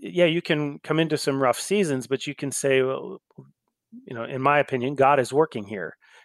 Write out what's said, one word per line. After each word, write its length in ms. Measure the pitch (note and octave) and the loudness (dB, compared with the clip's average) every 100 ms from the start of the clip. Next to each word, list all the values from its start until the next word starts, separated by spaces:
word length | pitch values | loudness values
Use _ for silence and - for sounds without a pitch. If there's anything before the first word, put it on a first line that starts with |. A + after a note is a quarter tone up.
yeah, 220 | G3+ F3 F3 | -8 0 2
you 160 | E3 | 2
can 360 | - D#3 D3 C#3+ | -2 -2 -2 -6
come 200 | - D#3 | -4 0
into 160 | D#3+ D3+ | 0 0
some 260 | - C3+ | -2 0
rough 160 | C3 A#2+ | 2 2
seasons, 480 | - G3+ F3+ C3+ A#2 | 0 0 2 -2 -2
but 200 | C3+ - | -6 -6
you 80 | |
can 180 | C#3 C#3 | -8 -6
say, 300 | B2+ C#3+ C3+ | -2 2 2
"Well, 400 | C3 C3+ C#3 - _ _ C#3 _ _ _ _ A#3 - | 2 -2 -8 -14 _ _ -20 _ _ _ _ -20 -14
you 80 | |
know, 100 | A#2+ | -10
in 180 | A#2 C3+ | -8 -2
my 160 | C3 D3 | 2 2
opinion, 360 | C#3 C3 B2 | 2 0 -2
God 240 | C#3+ C3+ C#3+ | 4 4 4
is 140 | A#2+ | 2
working 320 | C3+ D#3 - | 2 0 -2
here. 320 | G#2 G#2 E2 - _ _ | -10 -8 -10 -12 _ _